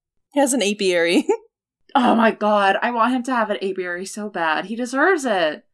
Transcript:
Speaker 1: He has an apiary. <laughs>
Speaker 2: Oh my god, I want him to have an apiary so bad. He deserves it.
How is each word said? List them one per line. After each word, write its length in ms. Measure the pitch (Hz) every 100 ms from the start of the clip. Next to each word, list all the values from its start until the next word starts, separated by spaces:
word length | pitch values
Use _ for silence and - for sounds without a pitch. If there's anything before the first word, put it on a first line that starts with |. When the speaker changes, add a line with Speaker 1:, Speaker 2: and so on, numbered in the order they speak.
| _ _ _
Speaker 1:
He 60 | 285
has 120 | 269
an 100 | 262
apiary. 640 | 196 208 190 175 170 190 -
<laughs> 40 | 453 - _ _ _ _
Speaker 2:
Oh 200 | 277 240
my 160 | 214 226
god, 460 | - 208 208 196 196
I 80 | 240
want 200 | 240 226
him 80 | 254
to 100 | 247
have 160 | 247 208
an 60 | 202
apiary 480 | 190 185 180 175 196
so 220 | - 208
bad. 380 | 190 165 156 196
He 100 | 226
deserves 480 | 240 262 320 370
it. 400 | 262 196 160 151 _